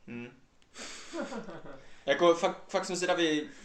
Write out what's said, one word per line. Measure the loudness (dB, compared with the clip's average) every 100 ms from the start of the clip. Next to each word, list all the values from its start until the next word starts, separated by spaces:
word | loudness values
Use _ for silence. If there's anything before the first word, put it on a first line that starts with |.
| -14
Hmm. | -12 -12 -16 _ _ _
<laughs> | -14 -12 -12 -12 -8 -6 -8 -10 -12 -12 -14 -16 -8 0
Jako | 6 6 6
fakt, | 4 0 -2
fakt | -2 0
jsem | -2
zvědavý, | 2 4 4 2 -2 -10